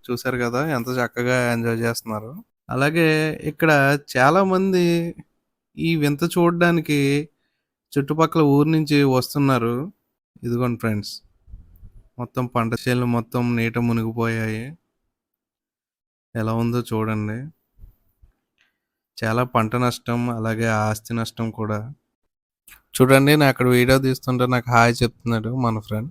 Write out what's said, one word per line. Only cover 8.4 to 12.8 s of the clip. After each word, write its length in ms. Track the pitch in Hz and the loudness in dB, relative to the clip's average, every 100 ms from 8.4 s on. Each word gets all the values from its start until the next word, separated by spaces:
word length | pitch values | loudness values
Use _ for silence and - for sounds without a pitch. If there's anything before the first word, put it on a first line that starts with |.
| 147 139 | 4 4
ఊరు 140 | 151 160 | 4 2
నుంచి 240 | 147 147 139 127 | 2 2 4 2
వస్తున్నారు. 580 | 123 147 139 127 117 120 170 - _ _ _ _ 120 | 0 0 2 2 0 -4 -6 -12 _ _ _ _ -6
ఇదిగోండి 320 | 120 123 117 | -2 -2 -2
ఫ్రెండ్స్, 300 | 113 104 101 - _ _ _ - - - - - _ - | -2 -4 -6 -16 _ _ _ -20 -20 -20 -20 -20 _ -12
మొత్తం 220 | 120 - 123 123 | -8 -4 -2 -2
పంట 160 | 113 113 | -2 -4